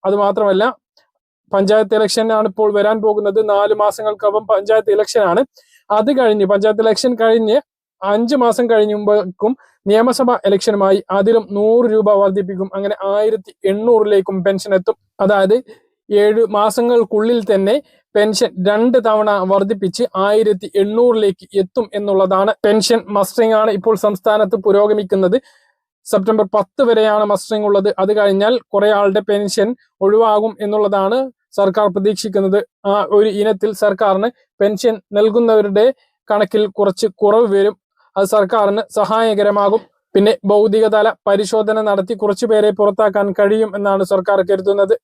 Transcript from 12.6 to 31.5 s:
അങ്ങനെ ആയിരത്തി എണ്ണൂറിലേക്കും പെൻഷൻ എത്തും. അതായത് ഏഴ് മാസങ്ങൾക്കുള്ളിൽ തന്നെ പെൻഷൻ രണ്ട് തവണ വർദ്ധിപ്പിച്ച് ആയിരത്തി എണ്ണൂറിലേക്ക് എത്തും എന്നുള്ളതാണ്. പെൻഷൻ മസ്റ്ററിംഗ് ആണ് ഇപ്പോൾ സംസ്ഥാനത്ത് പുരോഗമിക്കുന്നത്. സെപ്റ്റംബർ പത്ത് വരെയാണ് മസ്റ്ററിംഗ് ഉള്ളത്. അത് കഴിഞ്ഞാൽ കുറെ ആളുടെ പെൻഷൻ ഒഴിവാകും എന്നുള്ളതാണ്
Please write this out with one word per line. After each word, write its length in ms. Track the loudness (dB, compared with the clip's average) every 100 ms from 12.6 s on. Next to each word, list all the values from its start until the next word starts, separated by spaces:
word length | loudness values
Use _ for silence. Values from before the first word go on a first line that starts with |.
| -8 -6
അങ്ങനെ 200 | -6 -6 -4
ആയിരത്തി 380 | -2 0 -2 -8 _ -4
എണ്ണൂറിലേക്കും 680 | -2 2 2 2 0 0 -2
പെൻഷൻ 280 | -2 -2 -2 -2
എത്തും. 200 | 0 -6 _ _
അതായത് 320 | 0 2 2 0 -2 -20 _ _ _
ഏഴ് 340 | 2 2 2 0 2
മാസങ്ങൾക്കുള്ളിൽ 840 | 0 0 0 0 0 0 0 0 0
തന്നെ 260 | 0 2 -2 -4 _ _ 0
പെൻഷൻ 340 | 0 0 -4 -2 -2
രണ്ട് 300 | 2 2 2 0
തവണ 240 | 0 0 0 0
വർദ്ധിപ്പിച്ച് 520 | 0 0 -2 -4 -4 -6 -2 0
ആയിരത്തി 420 | 2 0 -2 -4 -2
എണ്ണൂറിലേക്ക് 680 | -2 2 2 2 0 -2 -6 -4
എത്തും 260 | -4 -4 -6 -6
എന്നുള്ളതാണ്. 540 | -2 0 0 0 0 0 0
പെൻഷൻ 340 | 0 0 -2 0 -2
മസ്റ്ററിംഗ് 400 | -2 0 0 2
ആണ് 120 | 0 -2
ഇപ്പോൾ 180 | -2 0
സംസ്ഥാനത്ത് 540 | -2 -2 -2 0 0 -2 0
പുരോഗമിക്കുന്നത്. 680 | 2 2 0 -2 -2 0 -2 _ _ _ _ _ _ -4
സെപ്റ്റംബർ 340 | -4 0 -2 0 -2
പത്ത് 280 | -4 -2 2
വരെയാണ് 360 | 2 2 0 0
മസ്റ്ററിംഗ് 360 | -2 -2 -4 0
ഉള്ളത്. 200 | 0 0 -2
അത് 100 | -2 2
കഴിഞ്ഞാൽ 340 | 2 2 0 -2 _
കുറെ 180 | 0 2 2
ആളുടെ 240 | 2 0 -2
പെൻഷൻ 380 | -2 -2 -2 -2 -4 _ _ 0
ഒഴിവാകും 480 | 2 2 2 -2 -6 -6
എന്നുള്ളതാണ് 540 | -2 0 0 0 -2 -4 _ _